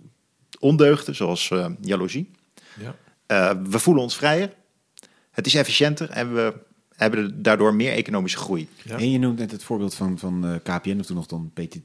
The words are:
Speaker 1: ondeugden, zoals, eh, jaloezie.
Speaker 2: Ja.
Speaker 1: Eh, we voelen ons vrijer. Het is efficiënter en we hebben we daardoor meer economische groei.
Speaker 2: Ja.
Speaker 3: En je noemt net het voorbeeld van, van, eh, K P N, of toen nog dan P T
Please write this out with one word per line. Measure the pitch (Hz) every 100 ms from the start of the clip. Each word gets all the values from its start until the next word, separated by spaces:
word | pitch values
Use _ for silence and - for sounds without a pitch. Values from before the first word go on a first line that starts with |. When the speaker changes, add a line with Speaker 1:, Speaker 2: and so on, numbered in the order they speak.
| - _ _ _ _ -
Speaker 1:
ondeugden, | 139 151 143 147 - 139
zoals, | 90 87 -
eh, | 92 85 90
jaloezie. | 95 95 92 127 190 _ _ _ - -
Speaker 2:
Ja. | 113 - _ _ -
Speaker 1:
Eh, | 101 92 95 95
we | 113
voelen | 180 151
ons | 123 -
vrijer. | 147 160 196 - _ _ _ - - _ _
Het | - 107
is | 143
efficiënter | 127 - 147 151 165
en | - 123
we | 117 113 107 - _ _ -
hebben | 110 110 101
we | 101
daardoor | 107 104 107
meer | 107 127
economische | 113 113 104 92 -
groei. | - 87 78 -
Speaker 2:
Ja. | 110 113
Speaker 3:
En | 123
je | 131
noemt | 127 117
net | 110
het | 104
voorbeeld | - 113 101
van, | - 95 90
van, | 95 90 87
eh, | 85 - 90
K |
P | 95
N, | 101
of | 95
toen | 90
nog | 80
dan | 82 80
P | -
T | 82 85